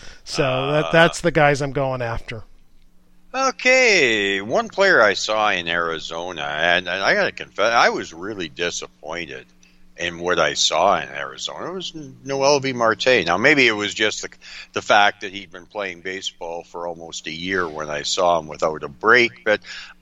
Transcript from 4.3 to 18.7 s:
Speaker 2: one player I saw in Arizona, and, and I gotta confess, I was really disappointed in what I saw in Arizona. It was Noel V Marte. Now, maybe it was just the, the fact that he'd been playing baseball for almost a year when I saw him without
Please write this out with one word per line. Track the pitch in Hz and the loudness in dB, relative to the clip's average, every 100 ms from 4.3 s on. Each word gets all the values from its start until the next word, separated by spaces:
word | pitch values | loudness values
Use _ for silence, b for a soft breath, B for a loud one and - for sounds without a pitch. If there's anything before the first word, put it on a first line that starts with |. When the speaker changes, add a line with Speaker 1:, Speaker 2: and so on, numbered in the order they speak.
| 98 | -2
Speaker 2:
one | 104 147 214 | -2 -2 -2
player | - 196 147 | 2 4 6
I | 104 | 6
saw | 92 - 107 107 | 2 -2 0 0
in | 90 85 | 0 -2
Arizona, | 85 85 80 - 82 87 82 | -2 -2 -4 -8 -10 -8 -8
and, | 71 76 87 87 90 | -6 0 2 2 0
and | 95 | -2
I | 110 | 0
gotta | 202 151 | 0 -2
confess, | 85 71 - 110 | -6 -10 -2 2
I | 117 196 | 4 2
was | 180 82 | 0 -8
really | 82 95 101 80 | -10 -10 -8 -8
disappointed | 82 85 - 71 _ 76 85 78 64 60 _ b b b - | -6 -6 -6 -12 _ -12 -10 -10 -14 -18 _ b b b -10
in | 87 85 | -8 -6
what | 87 85 | -2 0
I | 73 | 0
saw | 71 - 78 95 85 | 0 0 2 2 2
in | 65 | -2
Arizona. | 69 69 65 - 73 135 | -10 -12 -10 -12 -10 -10
It | |
was | 185 170 160 135 120 | -10 -12 -14 -18 -14
Noel | 131 139 135 143 | -6 2 4 4
V | 135 | 2
Marte. | 123 113 107 127 120 82 | 0 2 2 4 4 4
Now, | 90 | 4
maybe | 135 147 120 | 4 6 4
it | |
was | 104 101 | 2 -2
just | 98 107 - | -2 -2 -2
the, | 95 - B B B | -10 -16 B B B
the | 104 | -6
fact | - 107 101 - | 2 4 4 2
that | 104 | -10
he'd | 98 95 | -12 -16
been | 92 87 | -18 -14
playing | 107 95 87 | -8 -8 -8
baseball | 92 95 - - 85 85 | -10 -10 -10 -12 -12 -12
for | 82 87 87 | -12 -10 -10
almost | 82 82 - 82 | -10 -14 -14 -12
a | |
year | 80 90 95 85 | -10 -4 -2 -2
when | 78 76 | -6 -8
I | 73 | -6
saw | 67 - 87 85 | -4 0 2 2
him | 78 | -2
without | 73 82 | -4 -4